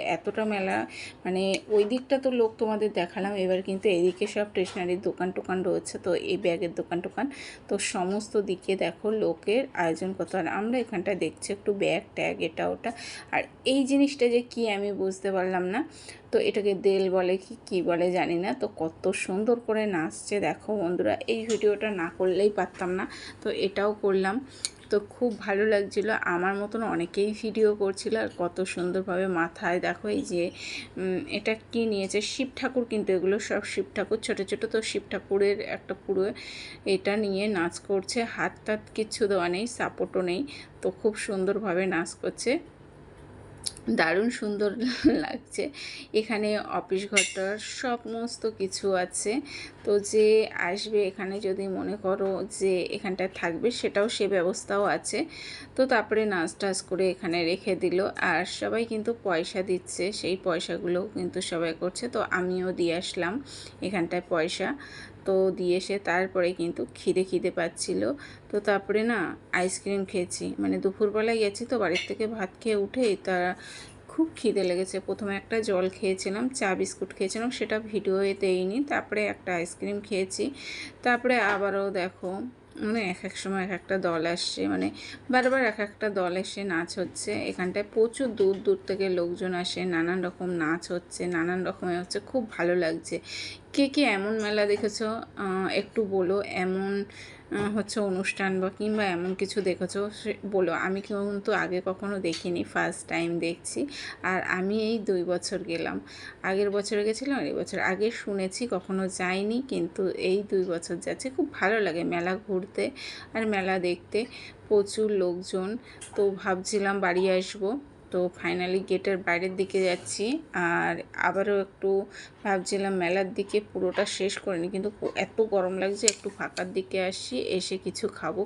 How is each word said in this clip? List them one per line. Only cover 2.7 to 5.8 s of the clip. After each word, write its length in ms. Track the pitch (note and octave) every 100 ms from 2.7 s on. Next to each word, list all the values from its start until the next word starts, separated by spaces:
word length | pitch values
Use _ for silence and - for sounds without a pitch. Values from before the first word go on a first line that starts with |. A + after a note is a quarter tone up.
| G#3+ G#3+
দেখালাম, 400 | G#3 F3 - F#3+ G3+
এবার 240 | F#3 F#3
কিন্তু 240 | F#3+ F#3+ G#3+
এদিকে 360 | F3+ F3+ F3+ G#3
সব 200 | G#3 G#3
স্টেশনারির 520 | G#3 F#3 - F3 F3+
দোকান 280 | F#3 D#3+ F3+
টোকান 260 | F#3 - F#3
রয়েছে, 320 | F3+ E3